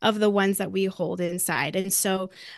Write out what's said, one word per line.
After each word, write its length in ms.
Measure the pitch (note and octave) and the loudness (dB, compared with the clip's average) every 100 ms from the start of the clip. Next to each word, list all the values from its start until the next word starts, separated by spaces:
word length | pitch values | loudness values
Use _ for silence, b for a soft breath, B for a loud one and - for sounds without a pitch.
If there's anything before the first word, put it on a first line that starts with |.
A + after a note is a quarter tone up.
of 180 | A3 G#3+ | 0 4
the 100 | G#3 | 4
ones 280 | G3+ G3 G3 | 4 2 2
that 140 | F#3+ | -2
we 140 | F#3+ F#3+ | 0 -2
hold 340 | F#3+ F3 F3+ | -2 -4 -2
inside. 560 | F3 F3 - D3 C#3+ F3+ | -4 -2 -2 0 0 -2
And 160 | F#3+ | 0
so, 380 | - G3+ F#3+ F#3 B B | 0 0 0 -4 B B